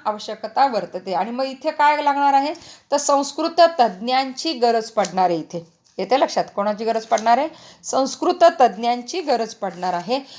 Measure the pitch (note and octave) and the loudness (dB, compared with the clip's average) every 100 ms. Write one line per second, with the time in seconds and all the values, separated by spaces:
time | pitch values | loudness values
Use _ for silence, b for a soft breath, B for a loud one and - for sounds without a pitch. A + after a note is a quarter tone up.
0 | A3 G#3 - G#3+ G#3 - C4+ A3 F3 F#3 | -6 -6 -10 -10 -6 0 2 0 -4 -10
1 | G3 F3 G#3 A#3+ C4+ C4+ D#4 D4+ D4 D4+ | -4 -4 -4 -4 -6 -4 -6 2 2 4
2 | D4 C#4 C#4+ C#4 C#4+ F4 B B B C#4+ | 0 2 2 2 0 -6 B B B -2
3 | C#4+ C#4+ C#4 - E4 E4 E4 E4 A3+ F#3 | 2 0 0 -4 -2 4 4 4 0 0
4 | A#3 B3+ C4+ B3+ D#4+ B3+ A#3+ A#3 A3 - | -2 -2 -2 -6 -6 0 2 2 -2 -4
5 | F#3 F#3 F3+ E3 D3+ F3 E3 _ _ - | -2 0 0 0 -4 -10 -12 _ _ -10
6 | F#3+ C4 D#4 - - - G3+ G3+ A3+ A3+ | 0 2 2 0 -4 -4 -4 -2 -2 -4
7 | A3 A3 A3 A#3+ D#4+ B B B - B3+ | 0 0 4 2 2 B B B -4 -2
8 | C4+ - D#4+ F4+ E4+ F4 A#3+ G3 A#3 B3 | -2 -2 -2 4 4 6 2 4 -2 -2
9 | A#3+ F4 D4 A#3+ A3 - G3 F3 F3+ F3 | -4 -8 -2 -2 -2 -6 -8 -4 -4 -4
10 | E3+ C4 C4+ | -4 -6 -6